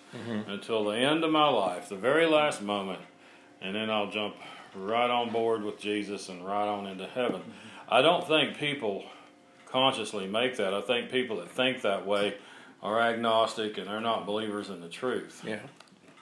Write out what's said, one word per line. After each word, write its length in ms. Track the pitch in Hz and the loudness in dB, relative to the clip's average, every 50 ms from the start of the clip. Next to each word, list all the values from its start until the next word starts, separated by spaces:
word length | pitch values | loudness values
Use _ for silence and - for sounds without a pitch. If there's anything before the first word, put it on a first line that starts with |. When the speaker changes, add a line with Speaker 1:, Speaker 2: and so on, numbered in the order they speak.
| - - - | -18 -16 -14
Speaker 1:
Mm-hmm. 360 | 120 107 117 113 104 104 101 | -10 -8 -6 -4 -4 -4 -6
Speaker 2:
until 340 | 101 101 - - 113 110 104 | -8 -8 -4 -2 0 0 2
the 120 | 104 104 | 0 2
end 280 | 117 131 143 156 165 165 | 2 2 2 2 2 2
of 60 | 160 | 2
my 180 | 156 151 151 147 | 4 6 6 6
life, 400 | 131 110 98 90 87 87 - - | 4 4 2 0 -2 -4 -8 -10
the 80 | 101 | -6
very 300 | 95 104 127 143 160 165 | -2 2 4 4 6 6
last 340 | 165 151 151 151 147 - - | 6 6 6 4 4 0 -2
moment, 380 | 104 101 104 101 98 95 90 85 - - - - - - - - - - - - | -2 -2 -2 -2 -2 -4 -6 -8 -10 -16 -20 -20 -20 -20 -20 -20 -20 -20 -18 -12
and 140 | 92 95 98 | -8 -6 -4
then 140 | 107 110 110 | -4 -2 0
I'll 200 | 110 107 104 98 | 0 0 0 0
jump 240 | 101 107 104 101 - - - - - - - - - | -2 -4 -4 -4 -6 -10 -14 -16 -16 -16 -18 -16 -12
right 340 | 98 95 101 117 117 120 120 | -8 -4 0 2 2 4 4
on 200 | 123 120 120 117 | 2 2 0 0
board 320 | 110 117 113 113 113 107 | 0 0 2 2 2 0
with 160 | 104 104 101 - | -2 -4 -8 -6
Jesus 500 | - 104 104 104 101 95 104 95 - - | -2 -2 -2 -2 -2 -4 -6 -8 -8 -10
and 160 | 92 87 87 | -12 -10 -6
right 200 | 95 101 104 104 104 | -4 -2 0 0 0
on 180 | 104 101 101 | -2 -2 -4
into 200 | 98 95 92 95 | -6 -8 -8 -10
heaven"? 340 | 85 - 127 123 113 95 90 | -6 -4 -2 -2 0 -2 -4
Speaker 1:
Mm-hmm. 540 | 85 - - - - - - - - - 107 | -6 -12 -16 -16 -16 -18 -18 -12 -2 2 4
Speaker 2:
I 80 | 123 | 6
don't 240 | 135 160 175 165 - | 8 6 6 4 2
think 300 | - 156 151 139 113 - - | 2 2 2 2 2 -2 -4
people 460 | 147 147 139 - 120 104 98 92 - - - - - - - - - - - - - | -4 -4 -2 -2 -2 -2 -2 -4 -6 -10 -16 -20 -20 -20 -20 -20 -20 -20 -20 -20 -10
consciously 600 | - - 131 131 135 127 117 104 - - 104 95 | -2 2 4 4 4 4 2 -2 -4 -4 -6 -4
make 300 | 95 104 110 127 131 127 | -2 0 2 2 2 2
that. 180 | - 101 95 98 | 0 0 0 0
I 60 | 101 | 0
think 280 | 107 - 120 120 117 117 | 0 0 0 0 0 0
people 260 | 123 127 117 113 107 | 0 0 0 0 -2
that 120 | 92 87 87 | -6 -6 -6
think 300 | - - 127 131 127 - | -2 0 2 2 2 0
that 240 | - 104 98 92 85 | 0 0 0 0 0
way 280 | 98 104 101 104 101 - - - - - - - - - - | 0 2 2 2 0 -2 -4 -12 -18 -20 -20 -20 -20 -14 -8
are 180 | - 98 107 113 | -4 0 2 2
agnostic 760 | 117 117 113 113 117 113 113 110 113 - - 117 110 104 107 - | 4 2 2 2 2 4 6 6 4 4 2 -2 -4 -4 -4 -6
and 80 | - | -6
they're 140 | - 107 110 | -6 -4 -2
not 260 | 113 117 113 98 87 | 0 0 0 0 0
believers 420 | 101 104 110 110 107 101 104 98 92 | -2 -2 -2 -2 -2 -4 -4 -6 -6
in 120 | 95 85 | -10 -10
the 80 | 85 85 | -12 -12
truth. 540 | - - 131 127 113 98 - - - - - | -10 -4 -2 -2 -2 -2 -4 -8 -12 -12 -8
Speaker 1:
Yeah. 140 | 113 110 104 - - - - - - - - - - - - | -8 -8 -8 -8 -12 -18 -20 -20 -20 -20 -20 -20 -20 -20 -20